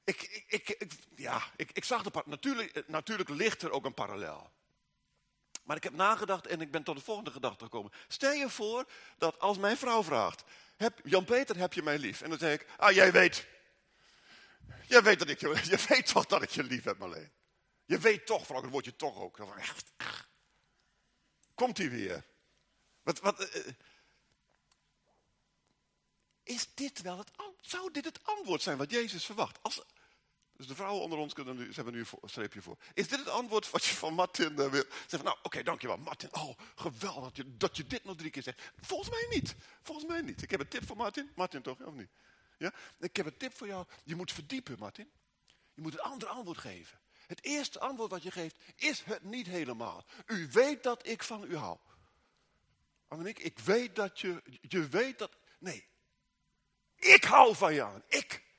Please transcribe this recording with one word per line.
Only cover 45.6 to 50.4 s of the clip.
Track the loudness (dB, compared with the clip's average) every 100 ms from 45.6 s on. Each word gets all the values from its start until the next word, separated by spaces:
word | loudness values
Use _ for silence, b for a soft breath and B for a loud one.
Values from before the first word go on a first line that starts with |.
| b
Je | -12
moet | -10
een | -8
ander | -8 -8 -10
antwoord | -10 -10 -10
geven. | -12 -14 -18 -20 _ b b
Het | -10
eerste | -4 -4 -4 -6
antwoord | -6 -6 -8
wat | -6
je | -8
geeft, | -8 -8 -10 B -4
is | -2 -2
het | -6 -10
niet | -8 -10 -6
helemaal. | -6 -6 -6 -8 -10 -18 B -8
"U | -6